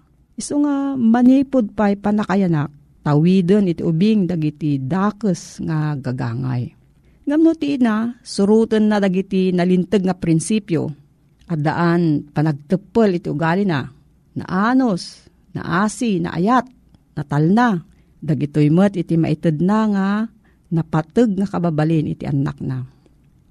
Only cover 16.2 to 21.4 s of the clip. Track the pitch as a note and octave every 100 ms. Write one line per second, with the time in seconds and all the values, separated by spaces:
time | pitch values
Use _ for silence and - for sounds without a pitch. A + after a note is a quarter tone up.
16.2 | E3+ D#3 F#3+ B3+ B3 _ _ _ _ -
17.2 | C#3 D3 D#3 G#3 B3 F#3 - _ _ _
18.2 | D3+ C#3+ C#3+ D#3 D3 E3 G3+ G3+ E3+ E3
19.2 | D#3 D#3 F3 D3+ F3 G#3+ A3 G3 F#3+ G#3
20.2 | A3+ _ _ _ - E3 D#3+ D#3+ D#3 -
21.2 | A#3+ F#3+